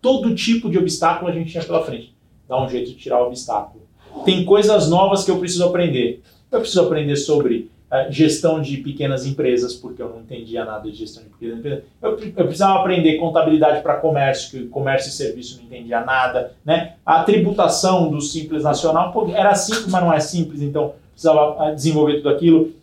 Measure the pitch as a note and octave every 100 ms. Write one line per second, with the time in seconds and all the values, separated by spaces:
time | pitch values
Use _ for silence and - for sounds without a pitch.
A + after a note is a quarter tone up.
0 | B3+ C4 A3+ - - A#3 G3 F3 F#3 -
1 | E3+ F3 F3 E3 E3 E3+ - E3+ - A#2
2 | - _ _ _ _ C3 B2+ B2 B2 -
3 | C3 B2 B2 B2 - G#2+ - - - _
4 | - - - F#3 F3+ G#3 G#3 G#3 D3+ E3+
5 | G3 G3 - F3+ F3 F3 F3 F3+ F3 C3
6 | A#2+ - _ _ _ A#3 A3+ F#3 D#3+ D#3
7 | C#3+ C#3 - C#3+ B2+ A#2 - _ _ C3+
8 | C3+ C#3 D#3 - E3+ D#3+ C#3 C3+ C#3+ C3+
9 | C3+ B2+ C3+ C3+ B2+ B2 B2 - A#2 -
10 | A2+ A2+ A2+ A#2+ A2+ A#2 A2 G#2+ G#2+ G#2
11 | A2 - - _ A#2 A#2 C#3+ - - _
12 | A3 G#3+ G#3 F#3 D3+ E3 G3 F#3+ F#3+ F3+
13 | D#3+ D#3 E3 D#3+ D#3+ D#3 D#3 D3+ D3 -
14 | D#3+ C#3+ C3+ C3+ - C3 A#2 C#3+ C3+ C3+
15 | C#3 - C3+ B2+ A#2+ - A2+ B2 A#2 A#2
16 | A#2+ C3 B2+ B2+ - - D3+ E3+ - -
17 | - D#3 G#3 G#3 F3 G3+ E3 - F#3 F#3
18 | D#3+ C#3+ C#3+ D#3+ D3+ D3+ D3 - E3 D#3
19 | F3+ G#3+ - G#3 G3 F3+ - A3 F#3 F#3
20 | E3+ D3+ - F3 D3+ D3 C#3+ D3 - -
21 | _ _ D#3+ D3+ D3+ D3+ D#3 D3+ D3 D3+
22 | D3 D3 D3 - E3+ D#3+ D#3+ -